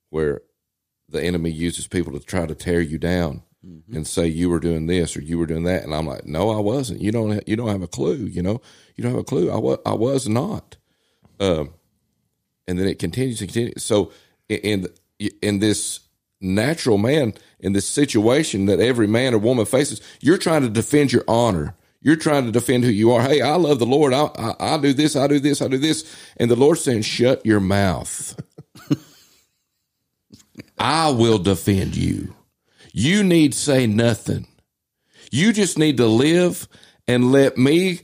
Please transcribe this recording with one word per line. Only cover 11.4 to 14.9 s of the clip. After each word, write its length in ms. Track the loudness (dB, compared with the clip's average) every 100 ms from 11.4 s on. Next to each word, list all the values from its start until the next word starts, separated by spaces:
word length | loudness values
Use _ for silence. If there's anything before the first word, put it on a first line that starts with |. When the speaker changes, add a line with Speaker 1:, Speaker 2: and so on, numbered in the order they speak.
| -2 0 -4 -12 _ _ _ _ _ _ _ _ -8
Speaker 1:
and 100 | -2
then 100 | -2
it 120 | -2
continues 420 | -6 -4 -6 -6
and 80 | -6
continues. 340 | -4 -6 -8
So 280 | -2 0 0 -8 _ _ _
in, 380 | -6 -2 -4 -6